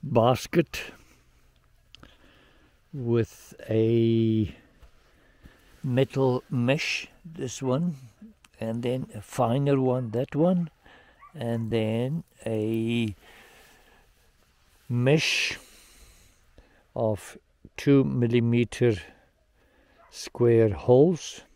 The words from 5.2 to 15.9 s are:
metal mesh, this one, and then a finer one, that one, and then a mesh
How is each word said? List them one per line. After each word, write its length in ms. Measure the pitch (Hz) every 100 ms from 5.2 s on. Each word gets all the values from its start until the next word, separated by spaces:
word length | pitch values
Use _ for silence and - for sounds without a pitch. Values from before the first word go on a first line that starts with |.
| _ _ - _ _ -
metal 600 | 139 123 131 139 135 127 -
mesh, 580 | 135 120 135 - - - _ 170
this 360 | 160 135 -
one, 340 | 131 131 175 143 127 _ 214 _ _ _
and 240 | 113 113
then 240 | 120 127 131
a 80 | 110
finer 580 | 101 - 120 123 143 139
one, 300 | 127 127 123
that 220 | 113 135
one, 360 | 143 170 185 170 _ - - _ _ -
and 380 | 156 120 117 113
then 520 | 117 135 113 123 160 - _ -
a 680 | 110 107 113 113 117 113 98 - - - - - - _ _ _ _ _ _ _ _ _ _ _
mesh 720 | 120 123 156 - - - - - - -